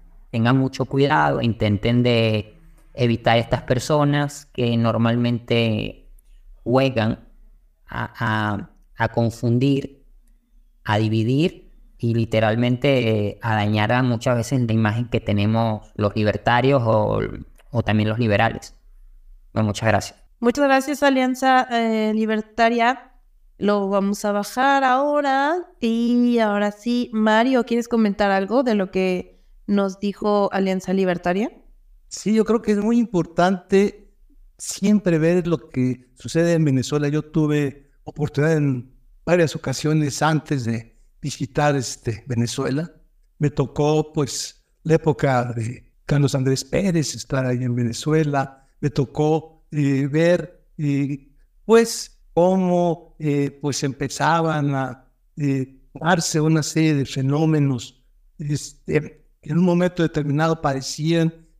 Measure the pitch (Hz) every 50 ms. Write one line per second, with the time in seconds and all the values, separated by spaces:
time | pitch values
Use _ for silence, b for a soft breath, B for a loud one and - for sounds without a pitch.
0 | - - - - - - - 117 113 120 131 135 131 131 - - 131 - - 139
1 | 139 143 151 156 151 147 139 139 123 117 104 - 110 107 104 101 - 117 120 123
2 | 123 123 120 117 113 110 110 107 104 - - - - - - - - - - -
3 | 123 117 117 113 - 123 113 117 113 - 131 117 - - 131 123 - - 156 151
4 | 147 143 143 147 147 143 - - - _ - - 123 117 117 117 117 113 110 113
5 | 117 117 120 120 120 120 120 110 120 - 120 117 117 113 107 107 110 - - -
6 | - - - - _ - - - - - - - - 110 123 131 135 135 117 113
7 | 107 110 123 - - - - - - - - _ _ _ _ _ _ - - 117
8 | 110 - - - 117 113 110 107 107 107 104 98 170 - _ _ _ _ - -
9 | 117 113 - 120 117 113 - - - 117 117 123 135 139 139 135 139 - - _
10 | _ - - - _ _ _ _ _ _ _ - _ _ _ _ _ - 107 107
11 | 110 107 110 113 110 117 131 143 165 180 - - - - - - - - _ -
12 | - 117 113 117 113 113 - 110 110 110 110 117 123 123 123 123 - 143 139 127
13 | 120 113 110 107 104 101 - - - 113 110 107 104 107 107 107 104 110 123 123
14 | 131 123 120 113 - 135 123 117 110 - 139 127 120 113 107 110 110 107 104 117
15 | 120 117 - 113 - - 104 104 104 107 110 113 117 113 110 104 - - _ -
16 | 104 101 - 110 107 107 - 104 - 117 120 123 120 135 143 131 117 113 113 107
17 | 104 107 107 - - - - - - - - - - - - 117 110 - 107 107
18 | 107 107 107 117 123 110 101 101 113 113 - - - - - _ _ - - -
19 | - - - - - - - - - - - 113 110 104 101 - 113 113 107 95
20 | - - - _ - _ _ _ 233 240 240 285 285 269 269 269 262 285 294 -
21 | 285 277 269 262 254 254 254 254 269 262 262 254 254 247 240 233 226 226 220 220
22 | 214 214 214 220 220 214 220 214 214 - - - 226 226 240 233 226 240 262 262
23 | - - - - _ _ _ _ _ _ _ - 180 202 208 208 196 196 202 196
24 | 196 196 202 - - 208 202 202 202 - - 254 269 277 277 277 269 254 247 262
25 | 285 294 294 294 285 277 269 269 277 294 339 359 349 - - _ - 226 226 233
26 | 233 233 240 240 240 240 240 233 220 208 202 202 208 208 208 - - 240 240 240
27 | 247 - - 220 214 220 214 220 233 262 262 240 233 - 233 240 226 - 240 226
28 | 220 208 196 - 208 202 196 196 196 190 214 262 269 247 220 202 185 185 - 190
29 | 185 185 185 180 - - - _ _ _ - - - - 202 202 196 196 190 -
30 | - 202 190 - 214 208 208 202 202 190 - 196 196 190 185 190 - - 185 190
31 | 190 185 175 170 - 175 180 196 226 330 - - _ - - _ _ _ - -
32 | _ _ - - - 190 220 220 208 214 220 233 - 214 214 202 208 220 233 240
33 | 233 - - 175 160 - - - 175 185 196 180 - _ 196 196 202 202 - -
34 | - _ _ _ - _ _ - - - _ _ - - - - 190 208 208 208
35 | 208 185 165 156 156 165 175 185 165 175 165 - - - - 131 127 127 123 -
36 | - _ _ - - 117 - 165 170 170 170 160 160 147 135 131 117 - 147 147
37 | 147 143 147 151 147 151 - 165 156 147 151 147 147 135 135 - - _ _ _
38 | _ - - - 151 143 - 139 147 160 160 156 147 139 127 123 120 - - _
39 | _ _ - _ _ - 170 180 165 143 - 160 - - 127 - - 151 156 156
40 | 151 139 - - 151 160 156 147 - - 151 135 117 113 113 110 113 - _ _
41 | _ _ _ _ - 143 - - 143 - - 151 147 147 143 139 117 - - -
42 | - 120 107 - - 143 123 113 117 113 - - 135 135 131 147 170 170 - -
43 | _ _ _ _ _ _ _ _ 151 143 - - 135 117 - - 147 147 156 156
44 | 151 151 - 156 143 120 - - - - - _ _ _ _ _ _ 160 160 156
45 | - 156 143 - - 139 131 123 120 120 117 117 110 117 120 - - _ _ _
46 | _ - 147 139 143 131 - 135 127 135 135 131 - - - - 196 196 170 165
47 | 139 - - 113 - - 139 131 127 127 127 120 127 123 120 123 120 117 110 -
48 | - 151 151 160 156 151 143 139 135 135 - _ _ _ _ _ - 143 - -
49 | 135 - - - 151 151 160 160 156 - - _ _ _ 156 151 143 139 139 135
50 | 139 143 143 156 165 170 180 170 156 - - _ _ _ _ - 151 143 143 139
51 | 143 135 147 139 - _ _ _ _ _ _ _ _ - 226 226 233 233 - -
52 | - - _ _ _ - - 160 170 185 190 190 185 180 180 175 175 170 160 165
53 | - - - - 156 151 143 143 139 139 143 - - 147 127 - - 135 123 -
54 | 143 131 - - 165 151 165 170 165 160 156 151 143 143 139 135 131 127 120 -
55 | _ _ _ _ _ _ _ - 143 143 139 135 131 - - - _ _ _ 139
56 | - 160 185 170 165 - - 151 151 160 160 156 147 - - 160 160 156 151 139
57 | 131 - - 139 131 135 143 147 160 160 156 151 143 139 131 117 - - _ _
58 | _ _ _ _ _ _ _ - 147 147 147 131 - - - _ _ - 156 151
59 | 151 - - _ _ _ _ _ _ 147 151 170 185 175 175 175 175 180 180 -
60 | 165 156 - 156 143 143 139 151 160 160 165 160 - 143 135 135 135 - - -
61 | 147 160 170 165 165 165 165 - - _ _